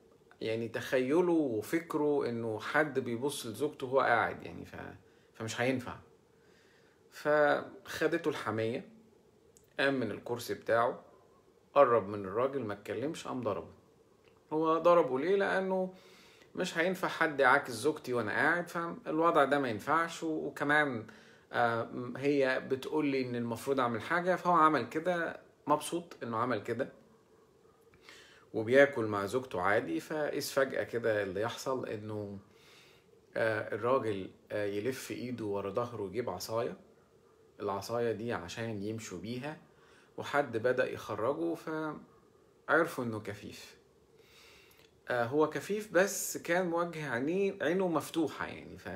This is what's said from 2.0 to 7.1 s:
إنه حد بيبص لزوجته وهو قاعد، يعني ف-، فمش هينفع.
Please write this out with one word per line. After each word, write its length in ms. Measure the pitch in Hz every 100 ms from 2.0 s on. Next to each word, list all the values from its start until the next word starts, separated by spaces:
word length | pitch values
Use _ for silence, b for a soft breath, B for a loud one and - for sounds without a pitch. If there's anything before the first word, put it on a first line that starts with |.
| 151 143 120
إنه 300 | 117 117 107
حد 400 | - 147 156 131
بيبص 480 | 123 117 143 143 120
لزوجته 400 | 107 147 - 123
وهو 140 | 131
قاعد، 420 | 127 117 92 -
يعني 220 | - 90
ف-، 300 | 92 87 90 95 - b b
فمش 260 | - 113 117
هينفع. 360 | 123 127 101 - - _ _ _ b b b b b b b